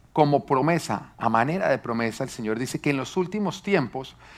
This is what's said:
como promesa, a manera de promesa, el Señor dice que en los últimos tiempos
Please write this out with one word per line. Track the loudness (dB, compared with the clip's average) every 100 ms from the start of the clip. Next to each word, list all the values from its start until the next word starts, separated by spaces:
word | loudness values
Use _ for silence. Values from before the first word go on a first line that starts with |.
| _
como | 2 4 4 2
promesa, | 2 4 2 0 -4 -6 -4
a | 2
manera | 2 2 2 0
de | 0
promesa, | 0 -2 -2 -2
el | -8
Señor | -4 -4 -2
dice | -4 -2
que | 0
en | -2
los | -2 -4
últimos | -2 -2 -4 -4
tiempos | 0 0 0 -6 -12 -18 -20